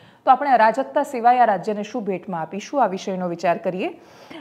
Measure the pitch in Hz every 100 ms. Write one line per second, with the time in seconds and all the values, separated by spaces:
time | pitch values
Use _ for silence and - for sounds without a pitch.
0 | _ _ - 254 285 240 220 226 269 302
1 | 277 247 233 247 226 190 170 208 208 254
2 | 202 180 - 170 156 185 - 285 220 185
3 | 208 185 180 170 185 190 196 180 311 -
4 | - - - 320